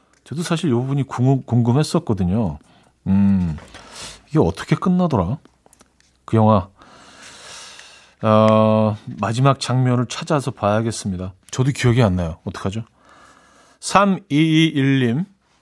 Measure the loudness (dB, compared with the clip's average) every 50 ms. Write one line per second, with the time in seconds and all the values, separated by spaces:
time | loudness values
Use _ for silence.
0 | _ _ _ _ _ -12 -10 -8 -6 -4 -4 -2 0 0 0 0 0 -2 -4 -4
1 | -4 -4 -4 0 2 2 2 0 0 0 0 0 2 2 2 0 0 0 -2 -4
2 | -2 -2 -2 -2 0 -2 0 -2 -2 -4 -6 -10 -16 _ _ _ _ _ _ _
3 | _ 0 0 2 2 2 2 0 0 -2 -4 -8 -12 -18 -20 -20 -20 -20 -20 -18
4 | -18 -18 -18 -20 _ _ 0 2 2 2 0 -4 -4 -4 -4 -2 0 0 0 0
5 | 0 0 0 0 0 -2 -4 -8 -10 _ _ _ _ _ _ _ _ _ _ _
6 | _ _ _ _ _ 0 2 4 4 4 4 2 0 -4 _ _ -20 -20 -20 -20
7 | -20 -20 -20 -20 -20 -20 -20 -20 -20 -20 -20 -20 -20 -20 -20 -20 -20 -20 -20 -20
8 | -20 _ _ _ 0 2 4 4 6 4 4 4 4 4 2 2 0 0 -2 -4
9 | -10 -14 -8 -6 -4 -4 0 2 2 2 2 0 -2 -2 -2 0 0 2 0 0
10 | -2 -4 -8 -10 -6 -4 -4 -2 -2 -6 -6 -2 -2 0 0 0 -2 -2 -6 -6
11 | -6 -6 -6 -6 -8 -10 -12 _ _ -8 -6 -2 -2 -2 -2 0 0 2 2 4
12 | 2 2 2 0 -4 -6 -8 -10 _ -12 -10 -8 -8 -8 -8 -8 -10 -14 _ _
13 | _ _ -20 -20 -20 -20 _ _ _ _ _ _ _ _ _ _ -8 0 2 2
14 | 2 2 0 -2 -4 -2 0 2 2 4 4 2 2 2 0 0 0 0 2 2
15 | 2 0 0 -2 -4 -6 _ _ _ _ _ _